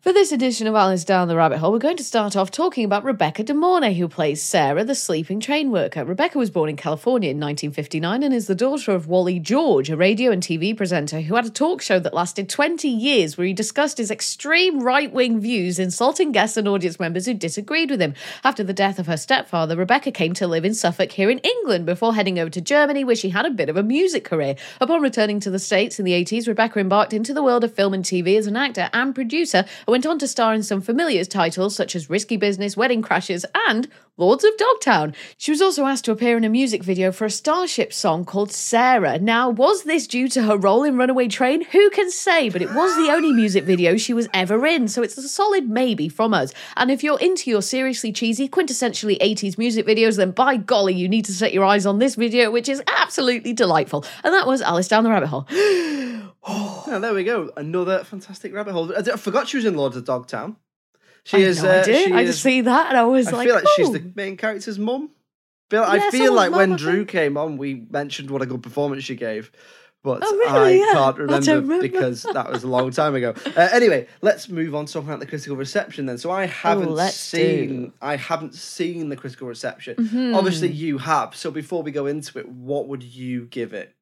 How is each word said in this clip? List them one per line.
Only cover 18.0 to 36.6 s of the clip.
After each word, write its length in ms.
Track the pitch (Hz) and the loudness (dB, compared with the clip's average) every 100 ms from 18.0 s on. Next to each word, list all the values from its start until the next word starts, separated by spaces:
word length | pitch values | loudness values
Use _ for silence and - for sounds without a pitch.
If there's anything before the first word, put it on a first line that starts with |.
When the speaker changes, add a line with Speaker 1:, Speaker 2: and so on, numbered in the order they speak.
Speaker 1:
him. 140 | 160 143 - - | -2 -2 -14 -2
After 180 | 262 269 | -2 -2
the 80 | 196 | -4
death 260 | 196 196 190 | 0 0 0
of 100 | 165 | -4
her 80 | 160 | -4
stepfather, 580 | - 262 - 175 160 165 | 0 0 0 -2 -2 -2
Rebecca 360 | 185 254 277 | 2 2 0
came 200 | 226 165 | -2 -2
to 120 | 180 180 | 0 -2
live 180 | 165 | 0
in 100 | 170 | -2
Suffolk 380 | 220 175 170 190 | 0 -2 0 -4
here 160 | - 196 | 0 0
in 100 | 262 | 2
England 460 | - 494 381 185 165 | 0 -2 0 0 0
before 280 | 175 226 | 0 0
heading 240 | 220 196 180 | 2 0 0
over 120 | 165 | -4
to 100 | 180 | -4
Germany, 420 | 165 285 285 277 | 0 4 4 2
where 120 | 262 226 | 0 0
she 140 | 190 | 0
had 140 | 185 | 0
a 60 | 285 | -2
bit 180 | 233 151 | 0 -2
of 80 | 160 | 0
a 60 | |
music 420 | 208 269 370 330 | 0 2 2 0
career. 300 | - 165 139 139 - - | -4 -2 -2 -4 -10 -4
Upon 220 | 254 330 | 0 2
returning 360 | 277 233 214 208 | 2 0 0 0
to 100 | 202 | -4
the 80 | 190 | -6
States 400 | 190 196 220 - | 0 0 0 -2
in 60 | 190 | 0
the 80 | |
eighties, 340 | 175 175 226 233 | 0 0 -2 -2
Rebecca 300 | 214 226 220 | 0 0 0
embarked 340 | 190 202 208 | 2 2 2
into 220 | 214 226 | 0 -4
the 80 | 285 | 0
world 220 | 277 240 | 2 2
of 100 | 233 | 0
film 180 | 226 196 | 0 0
and 120 | 190 | 0
T 180 | 180 185 | -2 -2
V 140 | 175 208 | 2 2
as 80 | 208 | 2
an 100 | 214 | -2
actor 320 | 277 220 175 | -2 -2 -2
and 200 | 220 262 | 0 -2
producer, 440 | 262 247 294 349 - 190 - - | -2 -4 -2 0 0 0 -6 0
and 120 | 247 | 0
went 80 | 277 | 2
on 120 | 330 | -2
to 80 | 277 | -2
star 260 | - 226 | 0 2
in 80 | 220 | 2
some 180 | 214 196 | -2 -4
familiar 440 | 190 233 339 208 | -2 0 2 0
titles 500 | 185 202 165 165 190 | 0 0 0 0 -2
such 220 | 202 190 180 | -2 -4 -4
as 120 | 143 | -4
Risky 280 | 180 214 220 | -4 -2 -2
Business, 400 | 202 190 202 196 | -2 -2 -4 -2
Wedding 260 | 254 240 | 0 0
Crashers, 420 | 220 175 180 175 - 370 453 | 0 -2 0 -6 -2 -2 0
and 200 | 220 254 - _ - | 0 -2 -10 _ 0
Lords 280 | 180 269 | 2 6
of 120 | 415 440 | 4 4
Dogtown. 560 | 453 508 - 196 151 143 - - | 0 2 4 2 2 -6 -18 -10
She 120 | - | -4
was 100 | 302 | 2
also 240 | 381 294 269 | 2 2 0
asked 180 | 269 | 0
to 80 | - | -2
appear 240 | 220 240 233 | 0 2 2
in 80 | |
a 40 | 226 | 2
music 360 | 226 | 2